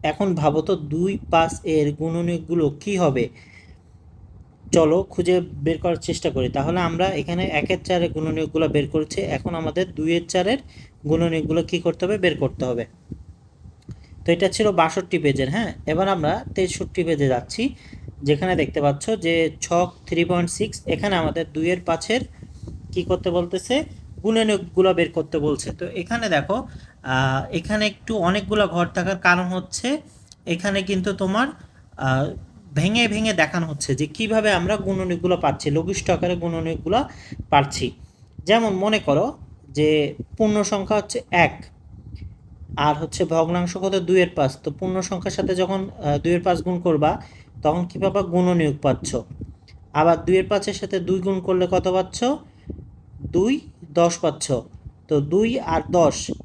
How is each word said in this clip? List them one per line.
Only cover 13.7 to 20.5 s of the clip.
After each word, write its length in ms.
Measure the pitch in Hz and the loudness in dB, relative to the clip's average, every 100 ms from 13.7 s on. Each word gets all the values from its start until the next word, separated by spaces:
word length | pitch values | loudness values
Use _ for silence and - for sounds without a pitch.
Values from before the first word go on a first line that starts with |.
| - - - - - | -20 -18 -18 -18 -6
তো 80 | - | 0
এটা 160 | 170 190 | 2 2
ছিল 180 | - 214 | 2 2
বাষট্টি 460 | 175 160 196 185 175 | 4 2 0 -2 0
পেজের, 300 | 147 135 131 | 2 2 0
হ্যাঁ। 200 | 185 208 - - | -2 -4 -4 -2
এবার 220 | 156 190 | 0 0
আমরা 360 | 185 151 196 269 | 2 0 -2 -4
তেষট্টি 480 | - 185 - 185 - | -2 -2 -2 -6 -4
পেজে 220 | 165 156 139 | -2 2 2
যাচ্ছি, 340 | 123 - - 254 - - - - - | 0 -2 -4 -4 -4 -14 -18 -16 -6
যেখানে 300 | 139 147 185 180 | 0 0 2 0
দেখতে 240 | 151 - | 0 2
পাচ্ছ 240 | 143 143 - | 2 0 -2
যে 240 | 220 165 165 160 151 | -2 0 2 0 -2
ছক 280 | - 175 180 - - | 0 0 0 -4 -4
থ্রি 160 | 170 | -2
পয়েন্ট 260 | 170 175 175 | 2 0 0